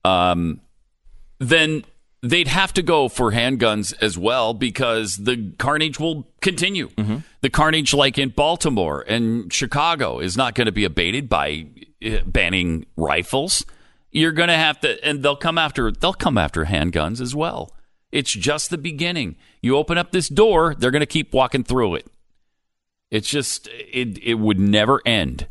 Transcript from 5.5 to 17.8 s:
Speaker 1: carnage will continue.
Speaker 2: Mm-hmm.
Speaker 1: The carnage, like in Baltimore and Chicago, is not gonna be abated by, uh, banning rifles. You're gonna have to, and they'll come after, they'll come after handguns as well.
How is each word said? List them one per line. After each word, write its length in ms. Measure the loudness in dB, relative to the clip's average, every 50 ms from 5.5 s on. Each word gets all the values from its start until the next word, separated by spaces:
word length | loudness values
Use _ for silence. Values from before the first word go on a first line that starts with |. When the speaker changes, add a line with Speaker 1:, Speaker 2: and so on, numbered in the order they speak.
| -6 -4
Speaker 1:
carnage 400 | -2 -2 0 0 0 -2 -2 -4
will 300 | -4 -4 -4 -4 -8 _ _ _
continue. 460 | -2 -2 -2 0 -2 -2 -2 -4 -6 -6
Speaker 2:
Mm-hmm. 260 | -6 -4 -4 -2 -4 -6 -8 -14 _ -4
Speaker 1:
The 80 | -4 0
carnage, 460 | 2 4 4 4 4 2 0 2 2
like 240 | 4 4 4 2 0
in 100 | -2 -2
Baltimore 720 | 0 0 0 0 0 0 0 0 0 0 0 0 -2 -6 -4 -4
and 420 | -2 0 0 0 0 -2 -4 -4
Chicago, 680 | -4 -4 -4 -2 -2 0 0 0 0 0 -2 -2 -2 -4
is 180 | -4 -4 0
not 180 | 0 0 0 2
gonna 180 | 2 2 2
be 120 | 2 2 0
abated 440 | 0 2 0 0 0 0 -2 -2 0
by, 360 | 0 0 0 0 -4 -6 -10 -14 -20 -20 -20 _ _ _ -6
uh, 140 | -2 0 0 0
banning 580 | 2 2 2 2 2 2 0 0 0 -2 -4 -6 -10 _
rifles. 680 | -2 0 0 0 0 0 0 -2 -2 0 0 -2 -2 -4 -6 -16 _ _ _ _ _ _ _
You're 200 | 0 0 0 2
gonna 240 | 2 0 2 2 2 2
have 220 | 2 0 0 0
to, 220 | -2 -2 -2 -2
and 200 | -2 -4 -4 0
they'll 120 | 0 0 0
come 200 | 0 -2 -2 0
after, 340 | 0 -2 0 0 0 0 0
they'll 220 | 0 0 -2 -2
come 240 | -2 0 0 2 2
after 300 | 2 2 0 0 -2 -2
handguns 540 | 0 0 0 0 0 0 0 -2 -2 -4 -6
as 120 | -6 -6 -4
well. 400 | -4 -4 -4 -6 -8 -12 -12 -16 -20